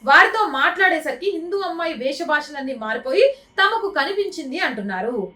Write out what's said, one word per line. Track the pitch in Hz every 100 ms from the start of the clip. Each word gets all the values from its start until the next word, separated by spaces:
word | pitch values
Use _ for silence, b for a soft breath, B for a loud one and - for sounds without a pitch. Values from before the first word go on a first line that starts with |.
వారితో | 220 311 370 453 403
మాట్లాడేసరికి | 269 302 359 381 330 302 254 381
హిందూ | 339 339 392
అమ్మాయి | 370 339 330
వేషభాషలన్నీ | 269 254 302 330 294 294 285 262 247
మారిపోయి | 214 226 254 359 539 539 B -
తమకు | 392 453 403
కనిపించింది | 311 285 403 392 339 269 294
అంటున్నారు. | 339 226 202 185 214 240 185